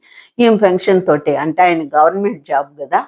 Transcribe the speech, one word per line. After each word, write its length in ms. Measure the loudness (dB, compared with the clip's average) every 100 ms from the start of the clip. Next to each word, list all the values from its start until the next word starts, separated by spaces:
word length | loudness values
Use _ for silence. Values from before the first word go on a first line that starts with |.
| _ -20 -10 0
ఈమె 180 | 2 4
పెన్షన్ 440 | 2 2 0 0 2
తోటే, 280 | 0 -2 -4
అంటే 280 | -2 0
ఆయన 180 | 0 0
గవర్నమెంట్ 680 | -2 0 2 0 -4 -6 -6
జాబ్ 340 | -4 -4 -10
కదా, 240 | -4 -4